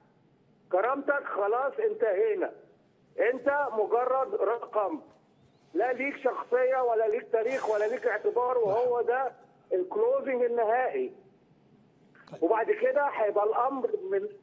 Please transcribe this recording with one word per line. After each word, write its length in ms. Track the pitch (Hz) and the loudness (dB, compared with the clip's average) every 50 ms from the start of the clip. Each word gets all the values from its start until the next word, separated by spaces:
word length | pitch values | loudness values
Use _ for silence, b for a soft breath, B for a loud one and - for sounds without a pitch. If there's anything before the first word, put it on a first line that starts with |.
| _ _ _ _ _ _ _ _ _ _ _ _ _ - 180 | _ _ _ _ _ _ _ _ _ _ _ _ _ -2 0
كرامتك 520 | 180 214 240 277 285 277 - 285 285 - | 2 2 2 0 -2 0 0 0 0 0
خلاص 480 | - - 185 202 202 226 247 269 277 - - 214 214 | -4 -4 -2 0 0 0 0 0 -2 -2 0 -2 -2
انتهينا. 640 | 214 214 240 220 190 190 220 226 202 185 156 - - - - - - _ _ _ _ _ _ _ - - 180 226 254 | 0 0 0 0 2 2 2 2 2 0 -2 -4 -6 -10 -20 -20 -20 _ _ _ _ _ _ _ -2 0 0 2 2
انت 360 | 269 - 277 277 294 285 254 226 | 0 0 0 0 0 -2 -2 0
مجرد 640 | 214 202 180 202 233 254 254 254 269 262 208 196 | -2 -2 2 2 0 2 2 0 0 0 0 -2
رقم، 640 | - 196 196 233 233 220 208 - 214 202 180 160 - - - - _ _ _ _ _ _ _ _ _ _ _ - | -2 0 0 0 -2 -4 -4 -2 -2 -2 -2 -4 -6 -10 -14 -20 _ _ _ _ _ _ _ _ _ _ _ -4
لا 180 | 165 220 254 254 | -2 0 0 0
ليك 240 | 240 262 277 294 | -2 -4 -6 -6
شخصية 640 | - - 247 - 226 240 - 240 254 254 254 262 262 254 | -2 -2 -2 -2 -2 -6 -2 0 2 2 2 2 2 2
ولا 260 | 240 226 220 226 220 | 2 2 2 2 0
ليك 180 | 214 247 - - - | 0 -2 -4 0 0
تاريخ 380 | 220 214 240 269 254 - 214 | 0 0 0 -2 -2 -2 0
ولا 180 | 214 208 208 214 | 0 0 0 0
ليك 180 | 240 - - | -2 -2 -2
اعتبار، 520 | 247 202 214 208 208 - 233 247 247 254 247 | -2 -2 0 -2 0 0 0 0 2 2 2
وهو 440 | 226 196 196 226 247 247 240 240 226 | 2 2 2 2 2 2 2 0 0
ده 300 | - 240 262 269 247 - - - - _ _ _ - - | 0 0 0 0 -2 -4 -10 -20 -20 _ _ _ -2 -2
الكلوزنج 720 | 185 180 - - - 226 240 269 269 247 262 254 240 247 | -2 -2 -2 0 0 2 2 2 2 0 0 0 0 0
النهائي. 720 | 240 233 240 226 208 226 254 262 220 - - 131 - - - - - _ _ _ _ _ _ _ _ _ - _ _ _ _ _ _ _ - - - 156 - | 0 2 2 2 2 2 2 0 0 -2 -2 -4 -4 -6 -14 -20 -20 _ _ _ _ _ _ _ _ _ -20 _ _ _ _ _ _ _ -20 -20 -16 -8 -2
وبعد 260 | - - 226 220 - - | 2 2 2 2 2 0
كده 380 | - - 233 262 262 294 285 277 | 0 0 2 0 2 2 0 0
هيبقى 360 | - - 220 208 - 208 208 | 0 0 -2 0 2 2 2
الامر 460 | 214 226 233 240 269 277 269 226 214 - 185 185 190 | 2 2 0 0 0 -2 -2 -4 -4 -4 -4 -4 -2
من 180 | 196 196 202 208 - - | -2 -2 -2 -4 -10 -8